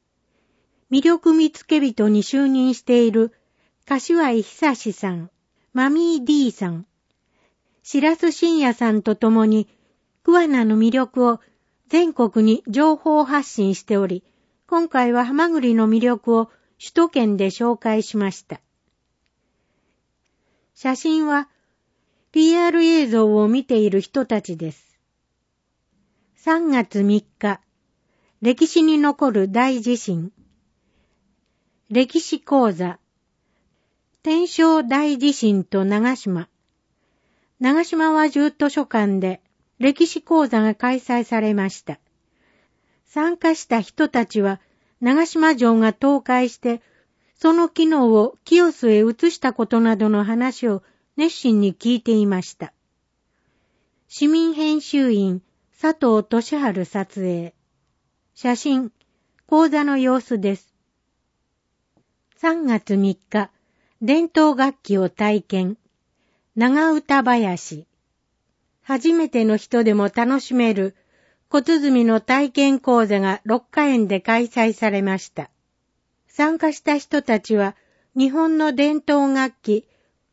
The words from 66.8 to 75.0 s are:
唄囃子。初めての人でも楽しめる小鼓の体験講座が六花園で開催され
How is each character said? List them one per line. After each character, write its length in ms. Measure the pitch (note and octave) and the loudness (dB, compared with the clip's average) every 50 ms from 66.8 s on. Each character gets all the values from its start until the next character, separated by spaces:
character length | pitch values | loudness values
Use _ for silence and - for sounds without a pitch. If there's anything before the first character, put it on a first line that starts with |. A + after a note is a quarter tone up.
| D#4+ D#4+ D#4 | 2 2 0
唄 300 | D4+ - - C#4 C#4 A#3+ | 0 -2 0 0 0 2
囃 340 | B3 B3 A#3 A3 F#3+ F3 E3+ | 2 0 0 0 -2 -4 -6
子。 280 | - - D#3+ D3 D#3+ _ _ _ _ _ _ _ _ _ _ _ _ _ _ _ _ _ _ _ | -10 -14 -16 -18 -18 _ _ _ _ _ _ _ _ _ _ _ _ _ _ _ _ _ _ _
初 320 | _ - C4+ B3 A#3 E4 E4 | _ -6 -4 -2 0 0 2
め 160 | E4 D#4+ - | 0 0 0
て 160 | - A#3+ A3 | 0 0 0
の 140 | G#3+ G#3+ G#3+ | 0 0 -2
人 260 | - - - A#3 A#3 | -4 -2 -2 0 2
で 80 | A3 G#3 | 2 2
も 180 | G#3 G3+ G3+ - | 0 0 -2 -2
楽 260 | A#3 A#3 B3 C4+ C4+ | -2 -2 0 -2 -2
し 140 | - - B3+ | -4 -2 -2
め 180 | B3 A#3 A3+ G#3+ | 0 0 0 0
る 220 | G3 F#3+ G3 - _ _ _ _ _ _ _ _ _ _ _ | -2 -4 -6 -8 _ _ _ _ _ _ _ _ _ _ _
小 100 | - C#4+ | -2 -2
鼓 440 | - D#4+ E4 D#4 C#4+ C#4+ C4 B3 A#3 | 0 2 0 0 2 2 2 2 2
の 160 | A3+ A3+ A3 | 2 2 0
体 300 | - - B3+ C#4 C#4+ C4 | 0 0 -2 0 0 -2
験 300 | - C#4+ C#4 C#4 C4+ C4 | 0 0 2 2 2 0
講 240 | - C4+ A#3+ A#3 A3+ | 0 2 2 2 2
座 160 | G3+ G#3 G3 | 2 0 0
が 200 | G3 F#3+ F#3+ - - | 0 -2 -4 -4 -4
六 200 | G#3+ A3+ B3 - _ | -4 -4 -4 -4 _
花 180 | - D4+ D4 C#4+ | -2 -2 0 2
園 200 | C4 A#3 G#3+ F#3+ | 2 0 0 0
で 120 | G3 F#3 | -2 -4
開 260 | - - A3+ A#3 A#3+ | -2 0 0 0 -2
催 260 | A3+ - A#3+ A3+ A3+ G#3+ | -2 -2 -2 -2 -2 -2
さ 180 | - A3+ G#3+ | -2 -2 -2
れ 120 | G3+ G3 | -2 -2